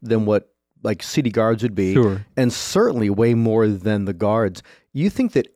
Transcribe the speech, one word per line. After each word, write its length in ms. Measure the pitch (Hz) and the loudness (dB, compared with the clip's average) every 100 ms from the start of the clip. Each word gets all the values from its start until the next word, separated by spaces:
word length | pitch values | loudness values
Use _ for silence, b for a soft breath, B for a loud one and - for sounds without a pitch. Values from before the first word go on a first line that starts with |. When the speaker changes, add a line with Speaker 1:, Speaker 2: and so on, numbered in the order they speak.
Speaker 1:
than 240 | 113 113 104 | -2 0 2
what, 260 | 104 - _ _ _ | 0 -2 _ _ _
like, 200 | 117 98 | -6 -6
city 280 | - - 127 | -4 -2 -2
guards 320 | 107 110 113 | 0 0 0
would 120 | 117 | -2
be. 200 | 98 95 | 0 2
Speaker 2:
Sure. 300 | 98 113 98 104 - | 4 2 0 -6 -2
Speaker 1:
And 160 | 123 | -2
certainly 580 | - - 190 226 127 104 | -2 -2 0 2 2 0
way 240 | 101 117 | 2 2
more 320 | 117 113 110 107 | 2 2 2 2
than 360 | 101 98 104 | 0 -2 -2
the 80 | 98 | -2
guards. 500 | 90 104 110 104 87 - b b | -2 0 0 -2 -4 -16 b b
You 160 | 135 190 | -4 -2
think 220 | - 247 | 0 -2
that 140 | - - | 0 -2